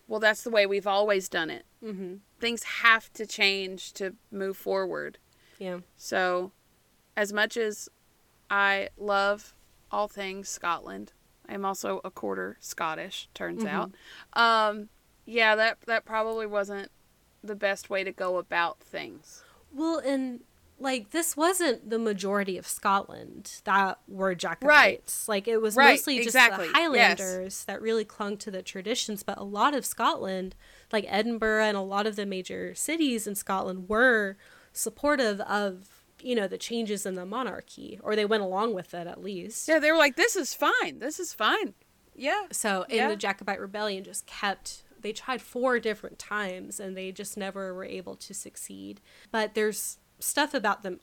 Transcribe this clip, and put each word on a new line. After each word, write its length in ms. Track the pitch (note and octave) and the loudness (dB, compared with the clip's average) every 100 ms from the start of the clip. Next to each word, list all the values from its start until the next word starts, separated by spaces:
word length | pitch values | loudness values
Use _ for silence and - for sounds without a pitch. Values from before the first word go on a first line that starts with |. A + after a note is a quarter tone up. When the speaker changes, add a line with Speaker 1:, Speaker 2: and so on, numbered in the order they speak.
| - | -8
Speaker 1:
well, 140 | A3 | 0
that's 240 | G#3+ G#3+ | 2 2
the 60 | B3 | 2
way 160 | A3 G3 | 4 4
we've 200 | G3 G3+ | 2 2
always 420 | G3 G#3 G3 F#3+ | 2 4 2 0
done 220 | F3 D#3+ | -2 -2
it. 140 | C#3 - _ | -6 -14 _
Speaker 2:
Mm-hmm. 300 | A3 F#3+ F3+ G3 - _ | -10 -8 -10 -12 -18 _
Speaker 1:
Things 240 | A#3 A#3 | -4 -2
have 500 | - - A#3 A3+ - | -4 2 6 6 2
to 120 | - G#3+ | -12 -8
change 680 | - G3 G3 F#3 F#3+ - | 0 2 2 -4 -8 -14
to 200 | - F#3+ - _ | -8 -8 -8 _
move 260 | G3+ F#3+ F#3+ | -6 -6 -6
forward. 600 | G3 F#3+ F#3 D3+ D3 - _ _ _ - | -4 -2 -2 -6 -8 -12 _ _ _ -12
Speaker 2:
Yeah. 200 | F#3 F3+ - _ | -10 -10 -12 _
Speaker 1:
So, 560 | - G3 F#3 F3+ F#3 - _ _ _ _ _ - | -4 0 2 0 -4 -10 _ _ _ _ _ -4
as 160 | G#3 | -2
much 240 | G#3 G#3+ A#3+ | 0 -2 0
as 320 | G#3+ G#3 - _ _ _ _ _ - | -4 -4 -12 _ _ _ _ _ -2
I 380 | G3+ G3 G3 G3 - | 2 4 2 -2 -6
love 580 | G#3 G3 G3+ G#3 - _ _ _ _ | 0 2 2 0 -6 _ _ _ _
all 160 | G#3 G#3 | -4 -4
things 400 | G3+ F#3+ F#3+ F#3+ | -4 -8 -8 -10
Scotland, 640 | - F3 E3 - G3 G#3 _ _ _ - | -6 -4 -4 -6 -12 -14 _ _ _ -12
I 60 | |
am 100 | G3+ | -6
also 360 | G3 F#3+ G3+ F#3+ | -4 -4 -4 -6
a 60 | F#3+ | -8
quarter 460 | - G3+ F#3+ F#3 - | -8 -6 -6 -6 -10
Scottish, 680 | - - E3 D#3 F#3 - - | -12 -6 -4 -4 -8 -12 -14
turns 280 | - F3+ F3+ | -10 -8 -4
Speaker 2:
Mm-hmm. 100 | G#3+ D#3 G3 - - - - - | -4 -4 -6 -10 -20 -20 -4 4
Speaker 1:
out. 340 | A#3 A3+ G#3+ | 4 6 2
Um, 180 | G#3+ G#3 _ _ _ | -2 -10 _ _ _
yeah, 300 | - A3+ A3 | -6 2 4
that, 240 | G#3+ A3+ - - | 6 4 0 -2
that 180 | A3+ | -2
probably 420 | - A3 A3 A3+ G#3+ | -2 -2 -2 -4 -4
wasn't 440 | G#3 G3+ G3 G3 _ _ _ _ _ | -2 -2 -6 -10 _ _ _ _ _
the 100 | G#3 | -12
best 360 | G3+ G3+ G3 - | -2 -2 -2 -2
way 120 | G3 | -4
to 80 | F#3+ | -2
go 260 | - F#3 F3+ | -4 -2 -2
about 420 | F3 F3 E3+ - | -2 0 0 -2
things. 600 | - D#3+ C#3+ F#2 - - - _ _ | -12 -12 -10 -14 -20 -20 -20 _ _
Speaker 2:
Well, 260 | C#4 D#4+ D#4+ | -4 -2 0
and, 420 | B3+ C4+ C4 A#3+ - _ _ - | 0 -2 -2 -8 -14 _ _ -8
like, 300 | C4 C4 G#3 | -4 -4 -2
this 260 | D#4+ E4 D4 | -2 -2 2
wasn't 540 | E4 F#4 E4 A3+ G#3+ | 2 4 2 0 -2
the 80 | A#3 | -2
majority 600 | A3+ G3 F#3+ G3+ G3 F3+ | 0 -2 0 0 0 -4
of 80 | - | -8
Scotland 920 | - G#3 G3 - - - - - - | -4 2 2 0 -10 -14 -16 -16 -8
that 360 | - G3 F#3+ - - | 2 4 4 -2 -10
were 260 | G3 F#3+ | -2 -2
Jacobites. 920 | F3 F3+ E3 C#4 D4 G#3+ - - - - | 0 -4 0 8 10 10 6 -6 -6 -2
Speaker 1:
Right. 40 | G3+ | -2
Speaker 2:
Like, 100 | A3 | 0
it 120 | A3 | 2
was 180 | A3 A3 | 4 8
Speaker 1:
Right, 160 | C#4 | 8
Speaker 2:
mostly 240 | F#3+ D4+ B3+ | 8 4 0
just 120 | A#3 | 4
Speaker 1:
exactly, 380 | C4 A#3 F#3+ E3+ | 8 8 6 2
Speaker 2:
the 60 | |
Speaker 1:
yes. 40 | D4+ | 2
Speaker 2:
Highlanders 880 | E4 B3 G#3 G3 F#3 F#3 F#3+ - - | 4 6 6 6 -2 -4 -6 -8 -8
that 140 | G3+ | -6
really 240 | A3 A3+ | -2 -2
clung 320 | G#3+ - G3+ G#3 | -2 -6 -6 -6
to 120 | A3 | -8
the 120 | F#3+ | -10
traditions, 600 | F#3 G3 F#3+ A#3+ - G3 | -10 -8 -4 -2 -2 -6
but 160 | - G3 | -6 -8
a 60 | |
lot 300 | G3 G3+ B3+ | -6 0 2
of 120 | C#4 - | 2 -2
Scotland, 720 | - B3+ A3+ F#3+ F#3+ F#3 - - - - | -2 0 0 -4 -6 -6 -12 -20 -20 -4
like 120 | G#3+ - | -2 0
Edinburgh 560 | G3 A#3 A3+ A3 G#3+ G#3+ | 0 0 0 2 4 2
and 100 | G3+ | 0
a 40 | |
lot 260 | F#3+ G3 G#3+ | -2 -2 -2
of 80 | G#3 | -2
the 100 | G3+ | -4
major 480 | F#3+ F#3 F#3 F3+ | -6 -6 -8 -8
cities 540 | F3+ - E4 D4 A3+ G#3 | -6 -2 2 2 2 -2
in 80 | G3 | -6
Scotland, 520 | - F#3+ F#3+ F#3 F#3 | -2 -2 -2 -6 0
were 480 | G#3+ B3+ A3 G3 G3 - - - | 4 6 6 2 -6 -18 -20 -14
supportive 680 | - A3 - D4 D4 A3+ G3+ | -6 -6 -2 2 2 2 0
of, 600 | - G3+ G3+ F#3 F#3+ - _ - | -2 0 0 -4 -12 -20 _ -12
you 140 | B3+ | -2
know, 140 | A#3 G3 | 0 0
the 100 | F#3 | -4
changes 460 | - A#3 G#3+ G3+ | -4 -4 -2 -4
in 100 | G3 | -4
the 120 | F#3 F3+ | -6 -6
monarchy, 760 | A#3 A#3+ - - - - G3 | -6 -6 -8 -12 -16 -16 -8
or 140 | - G#3+ | -2 0
they 80 | |
went 180 | G#3 A3 | 2 2
along 300 | F#3 F#3+ A#3 | 0 0 0
with 200 | F#3 - | -2 -6
it 120 | F3 E3+ | -10 -10
at 160 | F3 | -10
least. 460 | F#3 F#3 F#3 - - | -10 -8 -8 -6 2
Speaker 1:
Yeah, 100 | D#4 | 4
they 120 | D4+ | 6
were 60 | D#4+ | 6
like, 180 | C#4+ D4 | 6 6
"This 180 | A4+ | 2
is 200 | G4 C4 | 2 -4
fine. 440 | - D4 B4 E3 C3 | 0 2 2 0 -4
This 220 | C4 D#4 | -8 -6
is 140 | E4+ | -8
fine." 400 | - G#3+ F#4+ D4 - _ _ _ - | -2 0 2 -2 -8 _ _ _ -6
Yeah. 280 | C4+ G4+ G4 | -2 -2 -2
Speaker 2:
So, 340 | - G#3+ F#3+ | -4 0 0
and 80 | - | 0
Speaker 1:
Yeah. 140 | A3+ A3+ | 0 0
Speaker 2:
the 80 | G#3 | 0
Jacobite 440 | G#3 G3 G3+ F#3+ | -2 -4 -4 -6
rebellion 420 | G3 G#3 G#3+ F#3+ | -6 -4 -4 -4
just 220 | G3 - - | -8 -12 -12
kept, 560 | - G3+ F#3 - - - - | -4 -4 -4 -8 -16 -18 -12
they 120 | G#3 | -10
tried 300 | G#3+ - B3 | -8 -6 -6
four 360 | - B3 B3+ A#3+ | -6 -2 2 2
different 400 | A3+ G#3 G3 - | 0 -4 -8 -14
times 640 | - G#3 G3 F#3 G#3 G3 | -8 -6 -4 -8 -12 -10
and 160 | F#3+ F#3+ | -10 -8
they 160 | F#3+ | -8
just 240 | F#3 G3+ G#3 | -10 -10 -8
never 380 | G3 G3 F#3+ | -8 -6 -8
were 100 | F3+ | -8
able 320 | G3 F#3+ F3+ - | -10 -10 -12 -14
to 160 | - | -14
succeed. 680 | G3 - - - G3 G3+ G3+ _ - - | -14 -14 -14 -14 -14 -14 -16 _ -20 -6
But 220 | A3+ G#3+ | -4 -2
there's 440 | G#3+ G#3+ G3+ - - _ _ | 0 0 -2 -8 -10 _ _
stuff 340 | - C#4+ D4 | -4 0 0
about 280 | C4+ G#3 G3 | 0 0 -2
them 180 | F#3+ F3+ | -4 -8